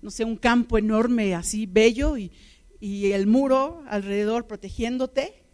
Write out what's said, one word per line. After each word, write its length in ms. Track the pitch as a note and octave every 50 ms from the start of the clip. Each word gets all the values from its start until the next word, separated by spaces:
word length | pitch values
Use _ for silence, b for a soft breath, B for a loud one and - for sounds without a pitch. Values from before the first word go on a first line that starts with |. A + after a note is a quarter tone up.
no 100 | - G#3
sé, 120 | G3 - A3
un 140 | A3+ A3+ -
campo 400 | - A#3+ A#3 A#3+ A#3 - A#3 A3
enorme, 580 | G#3 G#3+ A3 G#3+ A3+ B3 B3 A#3 G#3+ G3 F3+
así 300 | E3+ E3 - - G#3+ A3
bello, 520 | F#3+ F3+ A3 A3 A#3 A#3 A3+ C#4+ D4+ D4+ B3+
y, 140 | G3+ F3 b b b b b b b _ _ -
y 320 | - G3+ G3 G3+ G3+ G3
el 160 | G3+ G3 G3 G3+
muro 560 | A3 C4 C#4 C4+ C4 C4 C4+ D4+ E4+ E4+ D4 -
alrededor 580 | G#3+ G#3 G3 G3 G3 G3+ G#3 G#3 A3+ A#3+ A#3 -
protegiéndote 960 | A3 G3+ - G3 - - A3+ A#3 B3 B3+ C4 B3+ B3+ C4+ C4+ F#4+ - _ _ _